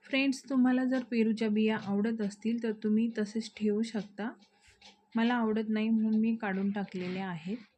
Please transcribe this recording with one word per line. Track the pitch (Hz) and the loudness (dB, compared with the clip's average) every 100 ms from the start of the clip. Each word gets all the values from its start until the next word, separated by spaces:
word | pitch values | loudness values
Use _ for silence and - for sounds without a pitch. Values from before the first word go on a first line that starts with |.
फ्रेंड्स, | - 269 277 262 - | -2 0 0 -2 -2
तुम्हाला | 262 254 254 | 2 4 4
जर | 262 262 | 2 -2
पेरूच्या | 247 233 220 220 220 | 0 2 2 2 0
बिया | 208 214 220 196 | 2 2 0 0
आवडत | 202 220 226 | 0 0 0
असतील | 202 - 220 233 | -4 -2 -4 -2
तर | 226 | -2
तुम्ही | 214 214 214 233 226 | -2 0 2 2 -2
तसेच | 208 226 - - | -4 -4 -8 -2
ठेवू | 214 208 | 0 0
शकता. | 226 214 - - 220 - - _ _ _ - _ _ | -2 -4 -8 -8 -10 -10 -20 _ _ _ -20 _ _
मला | 226 233 | 0 2
आवडत | 247 220 214 220 | 2 2 0 0
नाही | 214 220 | 0 2
म्हणून | 220 220 220 | 2 4 2
मी | 226 226 | 2 0
काढून | 208 190 202 | -2 0 -2
टाकलेल्या | 202 190 185 180 185 190 | -2 -6 -6 -6 -4 -6
आहेत. | 170 170 226 - | -8 -8 -8 -10